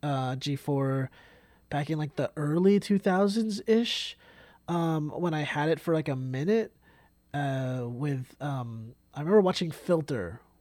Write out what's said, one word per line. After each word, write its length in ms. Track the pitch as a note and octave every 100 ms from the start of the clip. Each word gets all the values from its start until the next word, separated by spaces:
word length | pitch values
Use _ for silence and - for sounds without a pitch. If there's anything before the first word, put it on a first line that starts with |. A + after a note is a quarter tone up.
uh, 320 | D3+ C3+ B2+ C3
G 180 | C#3+
four 560 | C#3 - C#3 C3+ C3+ C3 - - - _ _ -
back 220 | D3 D3
in, 80 | D#3
like, 160 | D3+
the 160 | - C3 -
early 420 | D3 E3 F#3+ G3+
two 180 | - G3+
thousands-ish, 1200 | G3 F#3 G3+ G#3+ A3 G3+ - A3+ A#3 - - - - - - - -
um, 420 | F3 E3 D#3+ D3+
when 240 | - F3
I 80 | D#3
had 260 | C#3+ D3 D#3
it 120 | D#3+
for, 120 | -
like, 160 | D#3+ D3+
a 60 |
minute, 580 | C3 C3 C3 E3 A3+ G#3+ _ _ - _ _ _
uh, 460 | - C#3 E3 B2+ B2+
with, 540 | A#2+ A#2+ D3 C3+ B2+ -
um, 540 | C#3+ C3+ A#2+ A2+ A2+ - _
I 60 | C#3+
remember 220 | D3+ G#3+
watching 320 | F#3 - E3+
Filter 680 | - - E3+ C#3+ B2 E2+ - _ _